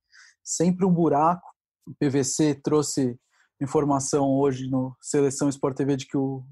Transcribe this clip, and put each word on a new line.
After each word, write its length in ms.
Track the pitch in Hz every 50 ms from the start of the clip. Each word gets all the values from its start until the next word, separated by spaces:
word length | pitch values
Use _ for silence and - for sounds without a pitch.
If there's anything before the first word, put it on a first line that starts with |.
| _ _ _ - - - _ _ -
sempre 420 | - - - 160 185 180 180 196
um 60 | 190
buraco. 560 | 170 165 170 147 139 143 156 165 180 180 - - _ _ _ _ _ _ _
O 60 | 160 139
P 160 | - 147 143
V 140 | 127 143 131
C 320 | 135 - - 156 151 139
trouxe 640 | 139 - 156 151 151 139 - - 147 131 123 120 - _ _ _ _ _ _ _ -
informação 680 | 143 131 - 156 143 147 139 135 135 - 156 143 139 139
hoje 400 | 135 139 139 139 127 123 131 131
no 260 | 135 131 127 131 127 _
Seleção 460 | - - - 147 139 135 131 - 147 143
Sport 260 | 135 - - 143 135
T 100 | - 139
V 100 | 135 143
de 80 | 135 -
que 100 | - -
o, 260 | 139 135 135 135 131 127 -